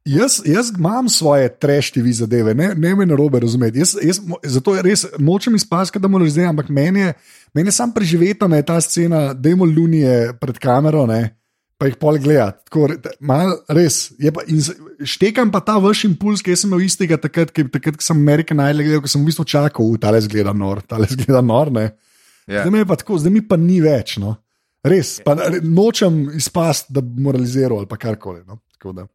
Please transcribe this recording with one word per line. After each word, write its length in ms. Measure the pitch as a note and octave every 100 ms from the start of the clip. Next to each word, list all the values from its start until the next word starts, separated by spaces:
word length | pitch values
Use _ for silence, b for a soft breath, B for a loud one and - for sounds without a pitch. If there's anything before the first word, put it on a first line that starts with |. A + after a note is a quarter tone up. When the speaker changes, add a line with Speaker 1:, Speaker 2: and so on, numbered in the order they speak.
Speaker 1:
jaz, 400 | - C#3+ C4+ -
jaz 300 | D3 F3+ A#3+
imam 360 | F#3+ E3 A#3 B3
svoje 400 | - D#3+ C#3+ B2
trash 420 | - C#3+ C#3+ -
T 100 | B2+
V 100 | A#2+
zadeve, 420 | A2+ A2+ A#2+ A2
ne, 200 | A#2 F#3
ne 180 | E3+ E3+
me 140 | G3
narobe 340 | F#3 C#3 D3+ B2+
razumeti. 400 | A#2 B2 A#2 A#2
Jaz, 160 | F#3 -
jaz 200 | D#3 F#3+
mo-, 220 | F#3 E3+
zato 340 | D3 C3 E3 F#3+
res 260 | F3+ G#3 D3+
nočem 420 | C#3+ D3 F#3+ -
izpasti, 400 | G#3+ - F3 F#3 G#3
da 100 | G3
moram 200 | F#3+ E3
zdaj, 180 | D3+ F3
ampak 200 | D3+ C#3
meni 320 | C#3+ D#3 G3
je, 120 | F#3+ - b b b
meni 160 | D3 F#3+
je 40 |
sam 180 | F#3+ A#3+
preživeta, 560 | A3+ F3+ E3+ F3+ G#3 G3
me 100 | D3+
je 80 |
ta 100 | C#3+ E3
scena, 540 | - - E3+ D#3+ C#3
dajmo 320 | C3 C#3+ F3+
Lunije 680 | F3 D#3 E3+ D#3+ C3 B2 A#2
pred 220 | A#2+ C3 A#2+
kamero, 480 | C3+ B2+ D#3 D3+
ne, 320 | A#2+ A2+ A2+ _ _ _ _ _
pa 40 |
jih 100 | C#3
pol 220 | A#2+ D3+ D3+
gledati. 460 | C#3 D3 G2+ -
Tako 220 | _ D#3
re-, 120 | D3 C#3+
t-, 180 | - -
malo 400 | B2 C#3 F#3 F3
res, 460 | - D#3 E3+ - -
je 160 | - D3
pa, 120 | D#3
in 160 | - D#3
z-, 160 | C3+ - D#3 -
štekam 480 | C#3 - G3 A3 A3
pa 100 | F#3+
ta 160 | -
vaš 280 | G#3+ G3 G#3+
impulz, 360 | G#3+ D#3+ G#3 G3+
ki 140 | F#3
sem 160 | F3+ G3+
imel 120 | F3+
istega 360 | F#3 - E3+ D#3
takrat, 320 | D3+ E3+ D#3+
ki, 160 | - D3
takrat, 280 | C#3 D#3
ko 80 | D3+
sem 140 | - D#3
American 420 | D3 D3 D#3+ D#3
Idol 220 | C#3 D3
gledal, 200 | D3 D3+
ko 60 | C#3
sem 120 | D3
v 80 | D3+
bistvu 180 | D#3+
čakal: 380 | D3 D3 D3 -
"U, 140 | A2+ A2+
tale 220 | G#2+ A2+
zgleda 340 | G#2+ G#2+ G2+
nor, 280 | G2+ G2 G2+
tale 240 | - A2+ G#2
zgleda 340 | C3 A#2+ C3
nor," 280 | B2+ A#2 D3+
ne. 200 | A#2 G#2+ _ b b b b -
Speaker 2:
Ja. 140 | G2+
Speaker 1:
Zdaj 100 | E3+
me 80 | G#3+
je 60 |
pa 100 | F#3+
tako, 220 | E3 - F#3
zdaj 140 | D#3
mi 100 | G#3+
pa 140 | G#3+ F3
ni 220 | E3+ F#3
več, 380 | D#3 C3+ - -
no. 200 | G2+ G#2+ _ _ _ _
Res, 320 | - F#3 - -
pa 140 | -
re-, 240 | D3+ F3+ F3+
nočem 680 | D#3+ E3 A3 - F#3+ D#3+ C#3+
izpasti, 600 | D3+ - F#3 E3 C#3 -
da 100 | C3+
bi 180 | B2 A#2+
moraliziral 580 | C#3 C3 B2 C3 B2+ A2
ali 100 | G2+
pa 100 | G#2+
karkoli, 460 | A#2 G#2+ G2 F2
no. 180 | F2+ A2 _
Tako 220 | _ F#2+
da. 140 | F2+ G2